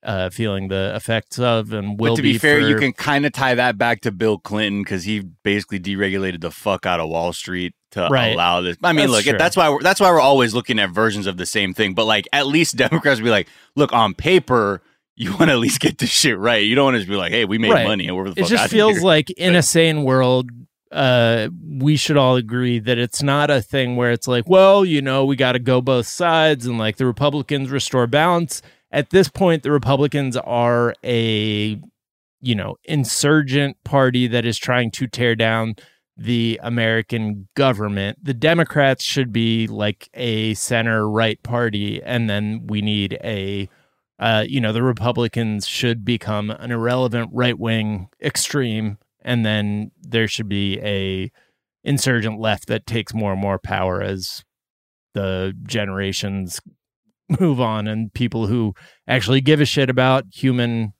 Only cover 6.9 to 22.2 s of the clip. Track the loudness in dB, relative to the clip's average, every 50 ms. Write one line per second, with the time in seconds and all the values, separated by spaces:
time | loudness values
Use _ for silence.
6.9 | -2 -2 -2 -2 -2 -2 -2 -4 -4 -6 -10 -8 -6 -6 -6 -6 -8 _ _ _
7.9 | -6 -4 0 0 2 2 2 0 0 2 2 2 2 0 0 -4 -6 -2 -2 0
8.9 | 2 2 2 2 2 2 2 2 2 2 2 2 4 2 2 2 2 2 2 0
9.9 | 2 4 4 6 6 6 6 6 6 6 4 2 2 -2 -2 -2 0 0 0 0
10.9 | 0 0 0 0 0 -2 -4 -4 -4 -4 -6 -4 -2 -2 -2 -2 0 0 -2 0
11.9 | 2 0 2 2 2 0 0 0 -2 0 0 2 2 2 2 2 2 0 0 2
12.9 | 2 0 2 2 0 2 2 2 2 2 0 -2 -12 -20 -20 _ _ 0 0 2
13.9 | 4 4 2 2 0 -2 0 4 4 4 4 4 2 2 2 2 -2 -4 _ _
14.9 | _ _ _ _ _ _ -6 -6 0 2 4 4 4 4 2 0 0 0 -2 -2
15.9 | -2 0 -4 0 0 2 2 2 0 2 2 2 2 4 2 2 4 4 4 4
16.9 | 2 0 -2 -2 -2 -2 -2 0 0 0 0 0 0 0 4 4 4 4 4 2
17.9 | 0 -2 -2 -4 -4 -4 -4 -6 -2 -2 0 0 2 2 0 2 4 4 4 4
18.9 | 4 2 4 4 4 4 2 -2 -6 -4 0 2 4 4 2 4 4 4 4 4
19.9 | 2 0 0 2 2 4 4 4 2 2 0 -2 -10 -18 -20 _ _ _ _ _
20.9 | -4 0 2 4 4 4 4 4 2 2 0 -4 -6 -10 -14 -12 -8 -2 2 2
21.9 | 2 2 2 2 2 4